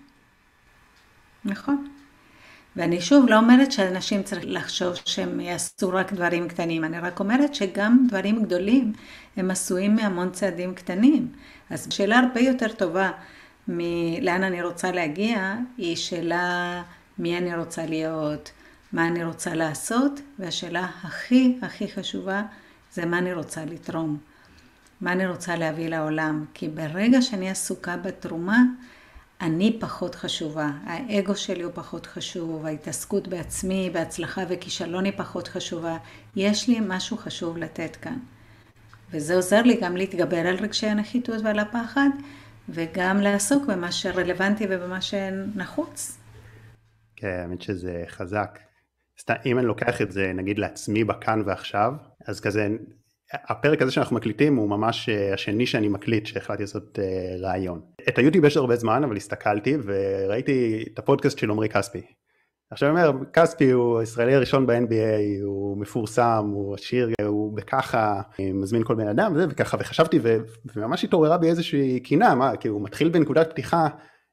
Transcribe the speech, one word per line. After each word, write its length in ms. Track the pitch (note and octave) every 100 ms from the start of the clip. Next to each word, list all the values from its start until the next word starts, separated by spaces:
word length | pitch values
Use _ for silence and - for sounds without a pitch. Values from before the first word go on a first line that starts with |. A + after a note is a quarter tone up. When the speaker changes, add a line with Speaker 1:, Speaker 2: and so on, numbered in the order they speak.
| - _ _ _ _ _ _ _ _ _ _ _ _ _ G3+
Speaker 1:
נכון. 420 | G3 - C#4+ - - - _ _ - - - _ -
ואני 260 | E3+ F3
שוב 240 | - C#4+ B3
לא 80 | A3
אומרת 340 | A#3 B3+ C4+
שאנשים 520 | C#4 F#3+ F#3 - G#3
צריכים 260 | F#3+ F3+ -
לחשוב 460 | F3+ - - F3+ F3 -
שהם 340 | - F3+ F3
יעשו 500 | F3 F3+ - - F3+
רק 240 | F#3 -
דברים 340 | F#3+ F3 E3+ E3+
קטנים, 360 | E3+ E3 D#3+
אני 160 | D#3+ E3+
רק 200 | F3 F3
אומרת 360 | G3 B3 C#4+ -
שגם 500 | G3 F#3 G#3 B3 B3+
דברים 340 | G3 G3 A3+
גדולים 500 | G3+ F3+ G3 C4 A3+ A3 - - - -
הם 140 | F#3
עשויים 440 | F#3 - F#3 G3+ G#3+
מהמון 340 | G#3+ F3 F3+
צעדים 460 | - G3 E3+ F3+ F#3
קטנים. 560 | - F#3 B3+ D4 E3+ - - - -
אז 180 | E3 -
שאלה 300 | - G3+ A#3
הרבה 200 | B3 A3+
יותר 340 | C4 B3+ A3
טובה 380 | - F3+ F3 F#3+ E3+ - - - _ -
מלאן 760 | F3 E3+ E3+ E3+ E3+ F#3 F3+
אני 180 | F#3+ F3
רוצה 300 | F3 E3+ F#3
להגיע, 640 | F3+ D#3+ D#3 A3 A3 F#3+ A3 B3 -
היא 180 | F3 D#3
שאלה 840 | - E3+ E3+ E3+ F3+ F3 F3 F3 F3 - _ -
מי 200 | E3+ F3
אני 180 | F3 E3+
רוצה 300 | E3 - D#3+
להיות, 680 | D#3+ D#3+ D#3+ D3+ D3+ - - - - -
מה 160 | F3 E3
אני 160 | E3+
רוצה 300 | E3 D#3+ F3+
לעשות, 680 | D#3+ D#3+ D3+ - A3+ C#4+ C#4+ - -
והשאלה 480 | F3+ - F3 F3 F3+ -
הכי, 540 | E3 - - B3+ B3+ B3+
הכי 260 | F#3+ - G3+
חשובה 560 | - F#3 G3 F#3 G3 G#3+ - - - _
זה 120 | - E3+
מה 120 | F3
אני 160 | F3+
רוצה 320 | F3 D3 - D#3
לתרום, 520 | E3+ - E3 D#3+ D3 - _ - - - _ _ -
מה 100 | F3+
אני 160 | F#3 F#3+
רוצה 280 | F3 F3+ E3
להביא 340 | D#3+ D#3 D#3+
לעולם, 560 | D#3+ D#3 D#3 D#3 D3+ D3+
כי 140 | - E3
ברגע 540 | D#3+ D#3 F3 A3+ B3+
שאני 280 | B3 G3+ F#3
עסוקה 480 | F#3+ - F#3 - F3
בתרומה, 640 | F#3 F3+ E3 D#3+ F3+ A3+ B3 B3+ - - - - - -
אני 360 | E3+ D#3+ G#3+ A3
פחות 340 | D#3+ - F3 -
חשובה, 560 | F3+ - D#3 D#3 D3+ C#3+ G3
האגו 500 | E3+ B3 G#3 G3 G3
שלי 280 | - F3
הוא 80 | F3 F3
פחות 300 | D#3+ E3+ -
חשוב, 600 | F3+ - F3+ E3 D#3+ D#3
ההתעסקות 600 | D3+ - - - G3+ F#3+
בעצמי, 600 | F3+ D#3 - F#3 F#3+ F#3
בהצלחה 500 | E3+ D#3+ - D#3+ - F3
וכישלון 560 | F3+ - - E3 F3+ G3
היא 80 | G3
פחות 300 | F3+ - -
חשובה, 500 | F3+ - E3 E3 E3 - - - G3
יש 320 | G3 G#3 -
לי 120 | A3+ G#3
משהו 300 | F#3 - A3
חשוב 400 | - - E3+ E3
לתת 380 | D#3+ - D#3 -
כאן. 220 | - B3+ - - - - _ _ - - -
וזה 240 | D#3+ D3 F3+
עוזר 260 | F3+ G#3
לי 180 | A#3+ A3+
גם 160 | F3+ F3+
להתגבר 500 | F#3+ F3 E3+ E3+ F3
על 80 | F#3
רגשי 320 | G#3 - G#3+
הנחיתות 540 | G#3 G#3+ B3 A#3+ A3
ועל 160 | G#3+ G#3+
הפחד, 500 | G#3 A#3+ A#3 C#4 C#4 C#4 - - - - -
וגם 520 | D#3+ E3 F#3 F3+ G3+
לעסוק 440 | G3+ G3+ - C#4 C#4
במה 260 | F#3 F3
שרלוונטי 760 | - F#3+ F3+ F3 F3+ G3 G#3+ G3+
ובמה 320 | F#3 F3+ F#3
שנחוץ. 1160 | - G3+ G3 F#3+ G3 G#3 F3 - D#4+ - - - - - - - - - _ _ _ -
Speaker 2:
כן, 240 | G#2 F2+
האמת 200 | F2 F2+
שזה 420 | - F#2+ F2+ F2 E2
חזק. 520 | - F#2 G#2 G2+ - - _ _ _ _ -
סת-, 280 | - A2+ C#3
אם 140 | B2
אני 80 | A#2+
לוקח 340 | G#2 A#2+ A#2+
את 100 | G#2
זה, 200 | G2 F#2+
נגיד, 260 | F#2 F#2 G#2
לעצמי 440 | F#2 - - G#2+
בכאן 380 | G#2+ - - A2 G2
ועכשיו, 480 | F#2 - G2+ A2+ D3 - _ -
אז 140 | G#2
כזה, 260 | A2 G2+ G#2 A2 A2 - _ _ _
הפרק 480 | C3+ - A2+ D3 D3+
הזה 100 | C3
שאנחנו 240 | D3+ C3 A#2+
מקליטים 400 | A#2 - D3 C3
הוא 140 | G#2
ממש, 400 | G#2 A2 A#2 -
אה, 240 | G#2+ G2
השני 320 | G2 - G#2 A#2+
שאני 220 | B2+ G#2
מקליט, 380 | G2+ - A2 A2
שהחלטתי 380 | - - G#2
לעשות, 360 | G2+ G#2+ - -
אה, 500 | G2 F#2 F#2 F#2 F#2+
ראיון. 300 | F#2 F#2 E2+ - - -
את 80 | B2
היוטיוב 280 | C3+ F3+ D3
יש 120 | D3+
הרבה 180 | B2+ A#2
זמן, 280 | A2+ A#2
אבל 120 | D3 G2+
הסתכלתי 600 | - G#2 A2 G#2 B2+ C#3 G2+
וראיתי 1000 | G2 G2 G2 F#2+ A2 C3 C3+ A#2 A2 A#2
את 60 | -
הפודקאסט 380 | - C3+ C#3+ -
של 140 | G#2+
עמרי 180 | G#2+ A2
כספי. 320 | G#2 G2+ F2+ - _ _ _ _ _ -
עכשיו 180 | - C#3+
אני 180 | E3 E3
אומר, 180 | C3+ C3+
כספי 380 | - E3 - C3+
הוא 280 | B2+ A#2+ A#2
הישראלי 360 | A2+ A#2 A#2 C3+
הראשון 320 | A#2+ C#3 B2+
ב-N 180 | A#2 A#2+
B 60 |
A, 520 | A2+ A2 G#2+ G#2 G2
הוא 340 | G2+ G2 G2+ G2+
מפורסם, 720 | G2+ B2 G#2+ - A#2 A2+ G#2
הוא 220 | G2+ G2 G2
עשיר, 340 | - B2 A#2 A2 G#2
הוא 320 | G#2 G#2+ G#2+
בככה, 640 | - C3+ - A#2+ G#2+ G2 - -
אה, 100 | F#2+
מזמין 300 | F#2+ F#2+ A#2
כל 120 | A2+ A2+
בן 120 | G#2+
אדם, 260 | A2+ G#3+ D3+
וזה, 100 | F3
וככה, 280 | - A2+ A2
וחשבתי, 400 | - - E3 -
ו-, 140 | A2+ A2+ - - - G#2+
וממש 280 | A2+ E3
התעוררה 340 | G#3 F#3 D#3 F3
בי 100 | E3
איזושהי 520 | E3+ E3 C#3+ C3+ B2+
קינה, 360 | - C#3+ A3+ C3
מה, 220 | C3 G2+
כי 100 | A#2+
הוא 140 | G#2
מתחיל 280 | G2+ - D#3+
בנקודת 400 | E3+ C#3+ C#3 D#3+
פתיחה, 380 | D#3 A#2+ E3+ D#3 - - _ _